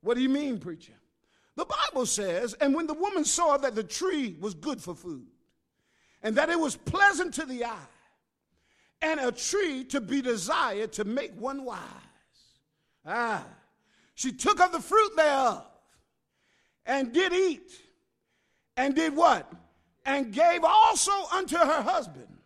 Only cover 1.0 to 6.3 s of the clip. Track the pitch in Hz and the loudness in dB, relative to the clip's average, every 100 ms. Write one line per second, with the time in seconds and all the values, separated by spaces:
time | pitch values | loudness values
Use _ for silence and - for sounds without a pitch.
1 | _ _ _ _ _ - - 605 605 285 | _ _ _ _ _ -8 -6 -2 -2 -2
2 | 240 - 196 175 240 - 277 277 330 311 | -2 -2 -2 -4 -4 0 2 2 -2 -4
3 | 392 381 302 - 339 285 277 220 185 - | -2 -2 -2 0 2 2 0 -4 -6 -4
4 | 370 311 247 160 196 165 214 240 170 165 | -4 -2 -4 -6 -10 -8 -8 -8 -10 -14
5 | 180 143 117 _ _ _ _ _ _ _ | -12 -14 -16 _ _ _ _ _ _ _
6 | _ _ 214 | _ _ -2